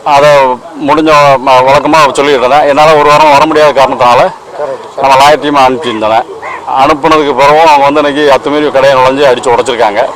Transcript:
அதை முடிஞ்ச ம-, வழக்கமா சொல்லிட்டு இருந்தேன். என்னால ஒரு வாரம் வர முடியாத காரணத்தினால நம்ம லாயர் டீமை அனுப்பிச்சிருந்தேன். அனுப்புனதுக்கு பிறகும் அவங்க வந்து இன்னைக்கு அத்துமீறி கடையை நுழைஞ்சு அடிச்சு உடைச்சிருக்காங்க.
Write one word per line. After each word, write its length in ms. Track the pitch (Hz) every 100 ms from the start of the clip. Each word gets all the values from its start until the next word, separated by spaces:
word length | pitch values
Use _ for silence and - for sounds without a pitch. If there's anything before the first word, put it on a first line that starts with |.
அதை 260 | - 143 147 147 131 123 - -
முடிஞ்ச 300 | 147 147 156 151 143 135
ம-, 260 | 127 170
வழக்கமா 360 | 131 139 - 156 147
சொல்லிட்டு 280 | 127 143 139
இருந்தேன். 260 | 123 139 143
என்னால 280 | 143 156 151
ஒரு 140 | 147
வாரம் 220 | 147 311
வர 140 | 139 156
முடியாத 260 | 156 151
காரணத்தினால 460 | 131 135 131 123 123 175 - - - 147 135 - -
நம்ம 200 | 135 135
லாயர் 280 | 143 151
டீமை 180 | 143 143
அனுப்பிச்சிருந்தேன். 680 | 131 127 120 110 107 113 - - - - - 131
அனுப்புனதுக்கு 560 | 139 151 156 156 143 127
பிறகும் 340 | 139 151 165
அவங்க 160 | 147 139
வந்து 160 | 147
இன்னைக்கு 220 | 147 143 151
அத்துமீறி 400 | 131 147 147 151
கடையை 240 | 135 135 135
நுழைஞ்சு 280 | 127 135
அடிச்சு 300 | 147 123 135
உடைச்சிருக்காங்க. 480 | 120 120 120 110 104 127